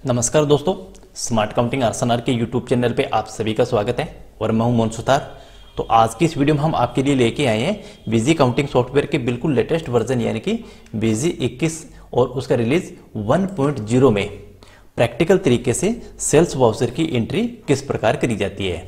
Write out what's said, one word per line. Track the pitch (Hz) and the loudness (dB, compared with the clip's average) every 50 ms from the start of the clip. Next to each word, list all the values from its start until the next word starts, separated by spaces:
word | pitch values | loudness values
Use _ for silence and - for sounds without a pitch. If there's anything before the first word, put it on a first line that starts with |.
| - | -2
नमस्कार | 135 123 123 117 - - 156 151 | 0 -2 0 0 2 2 2 4
दोस्तों, | 143 147 139 - - - 104 - - - - - - - | 4 4 2 2 -2 -4 -4 -8 -18 -20 -20 -20 -20 -14
Smart | - - - 120 110 107 104 - | -10 -6 -2 0 0 0 0 0
Counting | - 120 120 123 135 127 | 0 0 0 0 0 0
आरएसएनआर | 110 104 - 135 120 120 120 | 0 0 0 0 0 0 0
के | 120 - 131 | 0 -2 0
YouTube | 117 120 107 - 123 117 - | 0 -2 -2 -2 -4 -2 0
channel | 135 120 123 120 113 | 0 2 2 0 0
पे | - 139 | 0 -2
आप | - - 110 107 - | 0 -2 -4 -4 -4
सभी | - - 110 110 110 | -8 -6 -4 -4 0
का | - 123 | 0 0
स्वागत | 120 - 107 104 113 123 - | 2 2 0 0 0 -2 -4
है | 147 175 - - - - - - | -4 -6 -8 -16 -20 -20 -10 -6
और | 107 110 | -4 0
मैं | 110 110 113 | 0 2 2
हूं | 120 123 | 2 2
मोहन | 117 113 110 | 2 2 0
सुतार। | 110 - 120 - 131 139 - - - - - - - - - - - - | -2 -4 0 2 2 2 0 -4 -16 -18 -20 -20 -20 -20 -20 -16 -8 -8
तो | - | -2
आज | - 117 113 117 113 - | 2 4 4 4 4 2
की | - 165 | 0 0
इस | 156 - 170 | 0 2 2
video | 147 143 156 | 2 2 2
में | 139 | 2
हम | 147 160 156 | 2 0 0
आपके | - 123 120 - - 131 | 0 0 0 0 0 0
लिए | 139 143 | 2 2
लेके | 131 120 113 110 - 147 | 4 2 2 2 0 0
आए | 123 110 107 | 0 2 0
हैं | 120 170 214 - - - - - - - | 0 -2 -4 -4 -8 -18 -20 -14 -6 0
Busy | 110 113 110 135 160 | 0 2 4 2 4
Counting | 160 143 123 123 147 143 143 | 4 4 2 4 0 -2 2
Software | - 131 120 - - 139 - | 2 0 0 2 0 0 0
के | - - 151 | 0 -2 -2
बिल्कुल | 123 123 123 120 - 165 139 | 0 -2 -4 -2 0 0 2
latest | 120 110 - 151 165 156 - | 2 2 0 0 -2 -2 -4
version | 120 120 110 - 131 120 | -6 -4 -2 -2 -2 -2
यानी | 113 110 110 113 | 0 -2 -4 -4
कि | - 185 220 233 - - - - - - - | -2 -4 -4 -4 -6 -12 -20 -20 -20 -10 -8
Busy | 110 101 113 110 107 131 175 | -2 0 0 0 0 0 -2
इक्कीस | - - 131 120 - - 165 160 160 - - - - - - - - | -2 -2 -4 -6 -4 -2 -4 -4 -4 -6 -14 -18 -20 -20 -18 -4 0
और | 127 127 127 | 0 0 0
उसका | - 135 127 - 151 | 0 -8 -2 0 0
release | 120 117 113 139 180 190 - - - - - - 110 | 0 2 2 0 0 -2 -4 -16 -20 -20 -12 -10 -8
one | 104 101 - 175 196 185 | -2 0 0 0 0 -2
point | - - 135 147 147 120 | -2 -2 -2 -2 -2 -4
zero | 107 104 117 127 135 131 | -4 0 2 6 6 6
में | 107 101 95 87 - - - - - - - - - - - - _ - | 4 4 0 -4 -8 -14 -18 -20 -20 -20 -20 -20 -20 -20 -20 -16 _ 0
Practical | 120 117 - - 175 165 190 180 | 0 0 0 -2 2 2 2 2
तरीके | 185 - 123 117 120 127 113 | 4 2 2 2 2 -2 -2
से | - - 196 233 233 - - - - | 0 -2 -2 -4 -4 -10 -18 -14 -8
sales | - - - 143 175 170 - | -4 2 4 4 4 4 2
voucher | 135 131 113 104 - 131 113 | 2 2 2 4 2 -2 -4
की | - - 165 - | -2 -2 -4 -2
entry | - 120 110 110 127 175 233 240 - - - - | 0 -2 -2 0 -2 -2 -2 -4 -6 -10 0 0
किस | 208 - - | 0 0 0
प्रकार | - - - - 107 127 - | -4 -4 0 0 0 0 0
करी | - 131 113 95 | -2 -2 -2 -2
जाती | 98 95 - - 101 95 | -4 -4 -4 -4 -4 -4
है। | 85 78 80 | -4 -6 -10